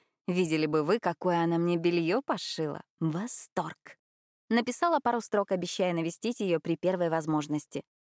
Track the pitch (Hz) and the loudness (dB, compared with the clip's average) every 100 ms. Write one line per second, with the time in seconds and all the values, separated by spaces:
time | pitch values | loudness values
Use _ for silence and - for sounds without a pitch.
0 | _ _ - 180 170 160 156 156 147 226 | _ _ -4 0 2 2 2 2 2 2
1 | 180 165 180 170 170 170 170 175 175 170 | 0 0 0 2 2 2 2 2 2 2
2 | 165 233 - 226 - - 156 - - - | 0 0 -2 -6 -6 -6 -6 -6 -12 -4
3 | 165 165 240 - - - 160 - - - | -4 -2 -6 -8 -6 -6 -6 -10 -20 -20
4 | _ _ _ _ - 226 240 - 339 302 | _ _ _ _ -2 0 0 0 2 2
5 | 240 240 - 208 202 185 180 - 185 170 | 2 0 0 0 2 -2 -2 0 0 2
6 | 160 - 226 - 190 165 165 165 175 185 | -2 -4 -6 -2 0 0 0 0 0 2
7 | 170 160 156 151 147 147 - 139 - _ | 2 0 0 -2 0 -4 -4 -10 -12 _